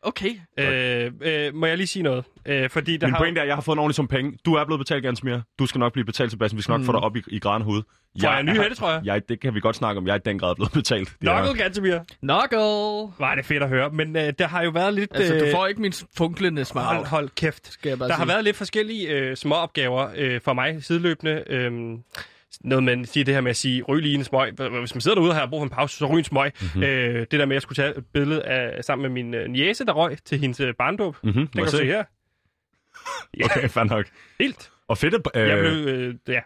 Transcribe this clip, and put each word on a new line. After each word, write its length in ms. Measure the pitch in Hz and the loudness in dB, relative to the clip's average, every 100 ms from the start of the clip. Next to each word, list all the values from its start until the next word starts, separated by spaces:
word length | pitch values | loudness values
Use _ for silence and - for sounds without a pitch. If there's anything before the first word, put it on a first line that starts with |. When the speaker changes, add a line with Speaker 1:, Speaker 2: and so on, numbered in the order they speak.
Speaker 1:
Okay. 280 | 196 - 190 226 165 - | -6 -4 -4 -6 -10 -2
Speaker 2:
Øh, 520 | 139 131 127 123 120 120 | 0 2 0 0 -2 -4
øh, 340 | 156 156 147 | -2 0 -2
må 120 | 147 160 | 0 0
jeg 100 | 170 | 0
lige 100 | 185 | -2
sige 160 | 196 | 0
noget? 220 | 160 127 127 - - | 0 0 -4 -14 -2
Øh, 240 | 139 131 | 0 2
fordi 260 | 160 156 165 | 0 -2 0
der 100 | 151 | 2
Speaker 3:
Min 80 | |
Speaker 2:
har 60 | 165 | 2
Speaker 3:
pointe 180 | 170 170 | 2 2
er, 40 | |
at 60 | 143 | 2
jeg 80 | 143 | 0
har 60 | |
fået 120 | 143 151 | 2 2
en 20 | |
ordentlig 160 | 151 | 2
sum 120 | 147 135 | 2 2
penge. 300 | 139 139 - | 0 -2 -2
Du 100 | - | 2
er 100 | 156 | 4
blevet 160 | 147 151 | 4 -2
betalt, 220 | 135 147 | 0 -2
Gansmere. 400 | 127 123 135 120 117 - | 0 -2 -2 -4 -6 -2
Du 80 | 135 | 0
skal 120 | 135 | 2
nok 140 | 120 | 2
blive 120 | 131 | 2
betalt, 260 | 110 - 123 | -2 0 -2
Sebastian. 260 | 107 107 104 | 0 -2 0
Vi 60 | |
skal 100 | 101 | 0
nok 80 | 117 | 0
Speaker 1:
Mm. 60 | 123 | 2
Speaker 3:
få 60 | |
dig 80 | 113 | 2
op 160 | 107 113 | 0 -2
i, 60 | - | -6
i 120 | 104 | -4
granhovedet. 460 | 101 107 107 104 107 _ _ - | 0 0 0 -2 -2 _ _ 0
Speaker 2:
Får 80 | 101 | 2
jeg 100 | 135 | 2
en 60 | 147 | 2
ny 40 | |
Speaker 3:
er 120 | 214 | 2
Speaker 2:
hætte, 140 | 208 247 | 2 0
tror 140 | 208 | -2
jeg? 80 | 160 | 0
Speaker 3:
Jeg, 240 | 101 101 - | 0 -2 -2
det 120 | 117 | -4
kan 140 | 135 | -2
vi 60 | 107 | 0
godt 160 | 107 113 | 0 2
snakke 220 | 113 101 | 0 0
om. 60 | 92 | 0
Jeg 60 | |
er 40 | 101 | 0
i 40 | |
den 140 | 110 101 | 0 0
grad 160 | 90 | 0
blevet 180 | 87 101 | 0 0
betalt. 440 | - - 117 95 - | 0 0 -2 -2 -4
Det 80 | 160 | 0
er 140 | 185 | 2
Speaker 2:
Knuckle, 200 | - 247 | 0 0
Gansomir. 360 | 190 190 190 175 165 - | -2 0 0 -2 -4 -10
Speaker 1:
Knuckle. 920 | 135 160 262 226 214 208 214 208 214 180 | 0 0 2 2 2 0 -2 -4 -8 -4
Speaker 2:
Var 160 | 131 | -2
det 100 | 135 | -2
fedt 180 | 127 147 | -2 0
at 60 | 139 | 2
høre. 220 | 131 139 | 2 0
Men, 260 | 156 156 156 | -2 -2 0
øh, 160 | 151 139 | -2 0
der 80 | 170 | 0
har 160 | 175 | 0
jo 80 | 170 | 0
været 240 | 165 190 | 0 0
lidt, 160 | 208 202 | 0 -2
Speaker 1:
Altså, 240 | - 185 160 | 0 2 4
du 60 | |
Speaker 2:
øh, 60 | 147 | 4
Speaker 1:
får 140 | 175 190 | 2 0
ikke 140 | 208 | 0
min 100 | 208 175 - - | -4 -4 -12 -2
funklende 480 | 170 165 185 156 | -2 0 -2 -2
smaragd. 320 | 127 - 123 165 | -4 -4 -2 -2
Speaker 2:
Hold, 100 | 139 | 0
hold 220 | 156 143 - | -2 -2 -2
kæft. 360 | 160 - - | -4 -4 -16
Speaker 1:
Skal 160 | - 151 | -8 -6
jeg 100 | 131 | -4
bare 100 | 139 | -2
Speaker 2:
Der 60 | |
har 100 | 165 | 0
Speaker 1:
sige. 40 | 165 | 0
Speaker 2:
været 120 | 190 | 2
lidt 120 | 214 208 | 0 -2
forskellige, 520 | 202 214 214 226 170 | -4 -2 -2 -4 -2
øh, 280 | 143 135 131 | -2 -2 -4
småopgaver, 720 | 147 156 165 - 131 127 135 92 | 0 0 0 -2 0 0 -2 -2
øh, 240 | 139 123 | -2 0
for 120 | - | 0
mig 320 | 127 135 160 | 0 0 -4
sideløbende. 600 | 139 170 175 160 160 156 - | -2 0 0 0 -2 -4 -2
Øhm, 520 | 135 123 120 117 113 - - - - _ - | -2 -2 -4 -8 -10 -14 -16 -16 -20 _ -12
noget, 200 | 127 131 | 0 2
man 200 | 131 123 120 | 4 2 0
siger 180 | - | 0
det 100 | 135 | 2
her 60 | 139 | 2
med 100 | 127 | 2
at 60 | 120 | 0
sige, 260 | 131 127 | 0 -2
"Ryg 200 | 123 143 | 0 0
lige 120 | 151 | 2
en 100 | 143 | 0
smøg." 280 | 127 131 131 - 135 120 | 0 0 0 -2 -6 -4
Hvis 140 | 120 | -6
man 60 | 127 | -2
sidder 140 | 131 | 2
derude 160 | 208 170 | 4 4
og 60 | 160 | 2
har 100 | 131 | 0
brug 140 | 151 | -2
for 40 | |
en 60 | 147 | -4
pause, 260 | - 139 - | -2 -2 0
så 100 | 143 | 2
ryg 120 | 160 | 2
en 60 | |
smøg. 280 | 160 135 139 - 95 | 2 2 0 -2 -6
Speaker 3:
Mhm. 80 | 82 | 0
Speaker 2:
Øh, 380 | 139 131 123 120 | 2 2 0 0
det 100 | 117 | 0
der 60 | 151 | 2
med, 40 | |
at 120 | 139 | 2
jeg 80 | 135 | 2
skulle 140 | - 135 | -2 -2
tage 220 | 139 143 | 0 -2
et 60 | 123 | -4
billede 280 | 147 143 156 | 0 2 0
af, 420 | - 127 120 - | 0 0 -2 -6
sammen 180 | 123 143 | -2 -2
med 80 | 139 127 | 0 -4
min, 120 | 120 | -4
øh, 140 | 117 107 | -4 -2
niece, 360 | 127 156 233 240 | 0 2 0 0
der 60 | |
røg 260 | 156 220 147 | 2 2 0
til 140 | - 139 | -4 -2
hendes, 220 | 131 120 | 0 0
øh, 140 | 135 117 | -2 0
barndåb. 380 | 127 208 202 147 | 0 0 -4 -2
Speaker 3:
Mhm. 100 | 110 | 0
Speaker 2:
Den 80 | 107 | 2
Speaker 3:
Må 40 | 151 | 0
Speaker 2:
kan 120 | - | 0
Speaker 3:
jeg 60 | 185 | 0
Speaker 2:
du 40 | |
Speaker 3:
se? 60 | 143 | 2
Speaker 2:
se 80 | |
her. 200 | 135 196 208 _ _ _ _ _ _ _ _ - - - - - | 2 0 -2 _ _ _ _ _ _ _ _ -18 -12 -12 -12 -2
Ja. 60 | |
Speaker 3:
Okay, 240 | 117 120 127 | 0 2 0
fair 160 | - | 0
nok. 220 | 113 110 101 - - _ | 2 0 -2 -10 -20 _
Speaker 2:
Vildt. 320 | 269 - - _ _ | -4 -4 -18 _ _
Speaker 3:
Og 100 | 110 | 0
fedt, 160 | 151 | 2
at, 60 | 220 - | 2 0
øh, 140 | 120 110 | 2 2
Speaker 2:
Jeg 100 | - | 4
blev, 140 | 165 | 2
øh, 420 | 160 151 131 123 120 - | 2 -2 -2 -4 -8 -4
ja. 120 | 123 | -4